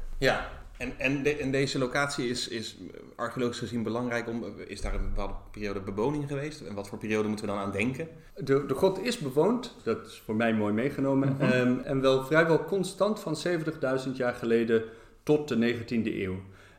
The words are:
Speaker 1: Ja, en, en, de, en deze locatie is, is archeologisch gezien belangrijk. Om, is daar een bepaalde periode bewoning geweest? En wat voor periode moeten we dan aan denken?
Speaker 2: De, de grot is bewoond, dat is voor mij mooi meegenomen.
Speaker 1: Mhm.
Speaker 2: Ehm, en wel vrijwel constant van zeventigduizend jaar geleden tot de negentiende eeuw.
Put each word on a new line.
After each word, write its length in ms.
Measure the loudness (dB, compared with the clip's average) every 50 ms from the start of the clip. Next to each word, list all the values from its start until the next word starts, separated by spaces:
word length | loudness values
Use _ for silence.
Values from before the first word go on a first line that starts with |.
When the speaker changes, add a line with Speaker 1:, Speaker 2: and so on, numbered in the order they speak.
| -6 -6 -4 0
Speaker 1:
Ja, 320 | 2 2 2 2 -2 -6 -10 -12 -14 -16 -12 -10
en, 140 | -8 -8 -6 -4
en, 240 | -2 -2 0 0 0
de, 120 | 0 0
en 160 | 0 -2 0
deze 260 | 0 2 0 0 0 0
locatie 520 | -2 0 0 0 -2 -2 -2 -2 -2 -2
is, 180 | -2 -2 -4 -4
is 300 | -6 -6 -6 -8 -12 -14 -14 -14 -14 -16 -18 -16 -8
archeologisch 440 | -6 -6 -4 -2 -2 -2 -2 -2 -4
gezien 240 | -6 -4 -4 -2 -2
belangrijk. 440 | -2 -2 -2 -2 -2 -2 -2 -2 -4
Om, 160 | -4 -6 -6 -8 -10 -12 -12 -12
is 140 | -10 -6
daar 120 | -4 -2 -2
een 160 | 0 0 0
bepaalde 240 | 0 0 -2 -4 -4 -8 -12 -12
periode 280 | -10 -6 -4 -4 -4 -4
bewoning 480 | -4 -4 -2 0 0 0 0 -2 -4 -4
geweest? 340 | -4 -6 -6 -8 -10 -10
En 120 | -10 -10 -8
wat 140 | -8 -8 -8
voor 100 | -10 -8
periode 300 | -4 0 0 2 2 2
moeten 180 | 0 -2 -2
we 60 | -4
dan 100 | -2 -2
aan 100 | -2 -2
denken? 360 | 0 0 0 0 0 -4 -8 -10 -10 -18 -20 -18 -12
Speaker 2:
De, 300 | -6 0 2 2 2 4 2
de 80 | 0
grot 240 | 4 4 4 4 2 -2
is 140 | -2 -2 -2
bewoond, 580 | -4 -2 2 4 4 4 4 2 -2 -6 -12 -8 -2
dat 220 | -2 -2 -2 -2
is 160 | -12 -16 -14 -8
voor 100 | -4 0
mij 180 | 2 2 4 4
mooi 200 | 4 2 2 2
meegenomen. 560 | 2 0 0 0 0 0 2 4 4 4 2 2
Speaker 1:
Mhm. 80 | 2 4
Speaker 2:
Ehm, 360 | 4 4 6 6 4 4 2
en 220 | 0 -2 0 4
wel 240 | 4 6 6 4 4
vrijwel 380 | 4 4 6 6 6 6 4 4
constant 540 | 2 0 0 0 0 0 2 2 2 2 0
van 160 | -2 -4 -4
zeventigduizend 800 | -2 0 0 0 0 -2 -2 -4 -2 -2 0 0 0 -2 -2 -2 0
jaar 160 | 0 0 0
geleden 500 | -2 0 4 4 4 4 6 4 2 2 0 -12 -16 -20 -20 -20 -8 0
tot 240 | 2 2 2 2 0
de 100 | 2 2
negentiende 640 | 2 2 2 0 -4 -2 -2 0 0 0 -2 -2 -2
eeuw. 160 | -4 -4 -6 -8 -12 -18 -20 -20 -20 -20